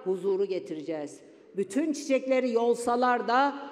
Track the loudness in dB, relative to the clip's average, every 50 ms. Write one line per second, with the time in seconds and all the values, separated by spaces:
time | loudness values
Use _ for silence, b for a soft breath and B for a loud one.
0 | -2 -2 -4 -2 0 0 0 2 0 0 -2 -6 -6 -6 -10 -8 -6 -6 -6 -6
1 | -6 -8 -10 -16 -20 B B B B B B -6 -6 -2 0 0 0 0 -2 -4
2 | -2 0 0 0 2 2 2 2 2 2 2 2 2 2 2 0 0 0 2 2
3 | 4 2 2 2 0 2 4 4 4 2 0 -4 -12 -14